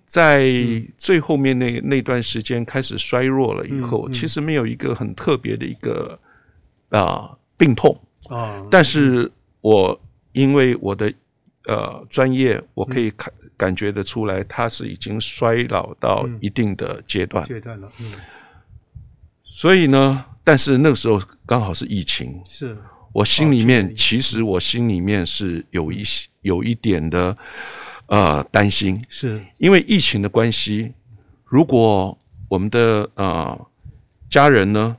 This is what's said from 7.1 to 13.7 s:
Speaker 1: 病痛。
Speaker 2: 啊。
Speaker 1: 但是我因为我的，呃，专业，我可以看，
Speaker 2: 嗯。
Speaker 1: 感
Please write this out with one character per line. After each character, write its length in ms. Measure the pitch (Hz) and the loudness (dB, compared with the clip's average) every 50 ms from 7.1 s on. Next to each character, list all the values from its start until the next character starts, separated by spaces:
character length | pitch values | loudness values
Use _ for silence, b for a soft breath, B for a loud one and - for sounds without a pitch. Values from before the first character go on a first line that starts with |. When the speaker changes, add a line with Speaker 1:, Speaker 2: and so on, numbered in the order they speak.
| - 85 - - - _ _ _ _ - | -2 -6 -10 -14 -20 _ _ _ _ 2
Speaker 1:
病 160 | - 147 117 | 4 4 4
痛。 260 | - - - - - _ _ _ _ - - | 4 4 2 2 2 _ _ _ _ -18 -14
Speaker 2:
啊。 360 | 123 117 117 107 104 101 98 104 | -12 -10 -10 -10 -10 -12 -2 2
Speaker 1:
但 120 | 185 185 | 4 4
是 480 | 151 123 131 151 143 135 127 123 - - - _ _ _ _ _ | 4 4 4 2 4 4 4 2 0 -2 -6 _ _ _ _ _
我 400 | - 110 107 101 92 - - - - - _ _ _ _ | 4 4 6 6 6 2 0 -4 -10 -20 _ _ _ _
因 220 | - 127 139 135 139 | 0 2 2 4 4
为 200 | 143 131 127 120 - | 4 4 2 0 -2
我 140 | - 98 98 | -4 -6 -4
的， 180 | 95 107 107 - _ _ _ _ _ _ _ _ _ _ | -2 -4 -4 -4 _ _ _ _ _ _ _ _ _ _
呃， 380 | - 107 110 107 - - - - 117 | -6 -4 -4 -4 -6 -10 -14 -16 -6
专 240 | - 139 131 131 | -2 0 0 0
业， 280 | 127 131 131 123 104 - - - | 2 0 0 0 0 -2 -6 -10
我 120 | _ - - | _ -8 -6
可 140 | 131 127 127 | -4 -2 -2
以 120 | 120 110 | -2 -2
看， 200 | - - - - - _ | -4 -8 -12 -16 -16 _
Speaker 2:
嗯。 80 | - - _ | -20 -20 _
Speaker 1:
感 180 | - 98 95 | -2 -2 -2